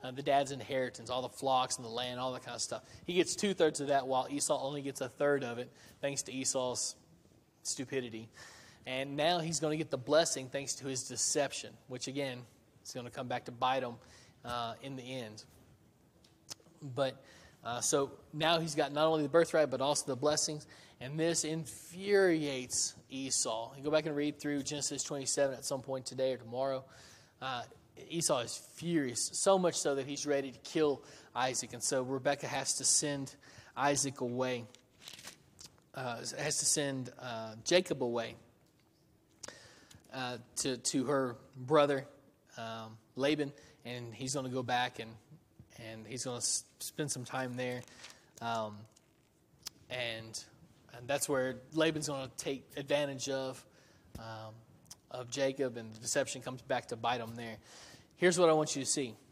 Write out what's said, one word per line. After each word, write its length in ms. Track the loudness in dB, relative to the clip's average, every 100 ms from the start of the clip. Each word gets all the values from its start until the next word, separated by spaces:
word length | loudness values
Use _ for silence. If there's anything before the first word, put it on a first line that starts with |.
Uh, 80 | -8
the 100 | -4
dad's 300 | 4 4 4
inheritance, 580 | -4 -2 0 0 -4 -4
all 120 | -4
the 60 | -4
flocks 480 | -2 4 4 4 -2
and 80 |
the 60 | -4
land, 300 | -4 -4 -2
all 120 | -4
that 100 | -4
kind 100 | -8
of 60 | -6
stuff. 220 | -4 -6 -10 -14
He 100 | 0
gets 200 | 4 4
two-thirds 460 | 4 0 6 4 4
of 80 | 4
that 180 | 4 4
while 220 | 2 2
Esau 320 | 0 2 2
only 180 | 2 -4
gets 200 | -6 -4
a 80 | -6
third 340 | 2 4 4
of 160 | 2 -4
it, 140 | -8 -12 -20 -6
thanks 220 | -4 -2
to 100 | -4
Esau's 640 | -2 0 0 0 0 -4 -6 _ -20 _ -20 _ _
stupidity. 640 | -6 -4 -2 -4 -4 -10 -12 -16 -20 -20 -20 -16 -6
And 300 | -4 -2 2
now 240 | 4 4
he's 180 | 0 0
gonna 180 | 0 0
get 140 | -2
the 80 | -4
blessing 520 | 4 6 6 0 -4
thanks 260 | -6 -4 -6
to 100 | -4
his 160 | -4
deception, 720 | -4 -2 2 2 0 -2 -10 -14 -12
which, 180 | -8 -6
again, 360 | -4 -4 -6 -12 _ _ -20
is 80 | -12
gonna 180 | -10 -8
come 160 | -8 -4
back 200 | -4 -4
to 40 |
bite 320 | 0 2 2
him, 140 | 0 -8 -16 -20 -20 -14
uh, 300 | -6 -4 -4 -6
in 120 | -10
the 80 | -10
end. 400 | -8 -8 -8 -12 -20 -20 -20 -20 _ _ _ _ _ _ -18 -18 -18 -14
But, 400 | -10 0 0 -2 -20 -20 -20 -12
uh, 160 | -6 -2
so 320 | 2 2 2 -4 -12
now 280 | 0 2 2
he's 160 | 2 0
got 160 | 0
not 140 | 4 4
only 160 | 4
the 40 | 6
birthright, 400 | 6 6 4 4
but 120 | 2
also 260 | 2 0 0
the 100 | 0
blessings. 480 | 2 2 0 -4 -12 -20 -20 -12
And 180 | -8 0
this 260 | 2 2
infuriates 1500 | 0 -4 -6 -12 -16 -10 4 6 6 6 2 -2 -2 0 -2 -4 -10
Esau. 640 | -6 -2 0 0 0 -4 -4
You 80 |
go 60 | 2
back 160 | 2 4
and 100 | 0
read 240 | 0 0
through 240 | -2 -2
Genesis 400 | -2 -4 -4 -4
twenty-seven 520 | -4 -4 -2 2 2 0
at 80 |
some 160 | -4 -4
point 260 | -4 -6 -4
today 260 | -2 0
or 60 | 0
tomorrow. 460 | -4 -2 -2 -2 -6 -20 -20 -20 -20 _
Uh, 220 | -6 -6 -8 -16 -20 -18 -6
Esau 300 | -2 2 2
is 200 | 0 -8 -12
furious, 560 | -8 0 0 0 -2 -4
so 280 | 2 6 6
much 160 | 6 2
so 180 | 0
that 120 | 0 -2
he's 200 | -6 0
ready 240 | 0 0
to 80 | -8
kill 420 | -4 2 4 2 -6 -20 -10 -2
Isaac. 360 | 0 0 -4
And 100 | -4
so 200 | 0 2
Rebekah 460 | 0 0 2 0 -2
has 260 | -2 -2 0
to 60 |
send 480 | 4 4 4 -2 -4 -10 -20 -20 -12 0
Isaac 440 | 4 4 2 -2
away, 440 | -2 0 0 -2 -6 -18 _ _ -18 -16 -16 -18 -20 -20 -20 _ _
uh, 220 | -10 -6 -6
has 420 | -6 -4 -2 2
to 60 |
send, 480 | 2 2 2 -2 -6 -10
uh, 340 | -8 -6 -8 -8
Jacob 380 | 4 4 4 0
away, 320 | 0 0 -2 -8 -20 _ _ _ _ _ _ _ _ _ -18 -16 -20 -20 -20 -20 -12
uh, 260 | -6 -6 -6 -8 -2
to, 220 | 0 0
to 260 | 0 2
her 320 | 4 2 2 -4 -14 -12
brother, 500 | 6 8 8 4 -2 -18 -20 _ _ -10
um, 400 | -8 -8 -10 -14 _
Laban, 380 | 0 2 2 0 -6 -20 -16
and 280 | -10 -10 -10
he's 220 | -8 -4
gonna 140 | -4 -2
go 160 | -4
back 340 | 0 0 0 -4
and, 120 | -12 -14 -20 -20 _ _ -20 -16
and 280 | -12 -12 -10
he's 160 | -8
gonna 140 | -6 -4
s-, 260 | -2 -2 -6 _
spend 300 | -12 -6 -4
some 120 | -4
time 300 | -4 -4 -4 -4
there. 260 | -4 -4 -10 -18 -20 -20 _ -8
Um, 380 | -2 -2 -2 -8 -18 _ _ _ _ _ _ _ -18 -18 -10
and, 540 | -6 -4 -6 -8 -12 -14 -20 -20 -20 -20 -16
and 120 | -2
that's 200 | 0 2
where 280 | 2 2 -2 -4
Laban's 340 | 2 2 2 -2
gonna 240 | -4 -6 -6
take 280 | -4 -4 -6 -10
advantage 520 | 2 2 2 -2 -4
of, 360 | -2 -4 -8 -16 -20 -20 -20 -18 -14
um, 340 | -12 -10 -12 -16 -20 -20 -20 -20 _
of 200 | -10 -6
Jacob, 460 | 0 0 2 -2 -2
and 160 | -10
the 60 | -8
deception 420 | -2 0 0 -4
comes 200 | -8 -10
back 260 | -2 -2 -2
to 80 | -2
bite 240 | 0 0
him 140 | -4
there. 220 | -8 -10 -10 -16 -20 -20 -20 -20 _
Here's 200 | 4 6
what 120 | 6
I 40 |
want 220 | 6 4
you 80 | -2
to 80 | 0
see. 240 | 0 -2 -6 -20